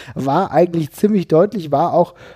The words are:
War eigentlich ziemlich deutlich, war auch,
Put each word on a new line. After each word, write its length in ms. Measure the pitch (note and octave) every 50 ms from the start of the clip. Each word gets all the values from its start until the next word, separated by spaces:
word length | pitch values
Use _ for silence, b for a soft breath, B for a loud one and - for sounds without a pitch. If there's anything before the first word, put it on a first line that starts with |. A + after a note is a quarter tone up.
| B B A#2
War 360 | C3 B2+ C3+ C3+ E3+ G3 -
eigentlich 420 | - D3+ F3+ F3+ E3+ E3+ D#3 C#3 -
ziemlich 340 | - - G#3 A3 G3 E3 -
deutlich, 440 | D#3+ D#3 F#3 G#3 - G#3 D#3+ D3
war 220 | C#3+ - E3 E3+ B2+
auch, 220 | E3 F3 - - B B B B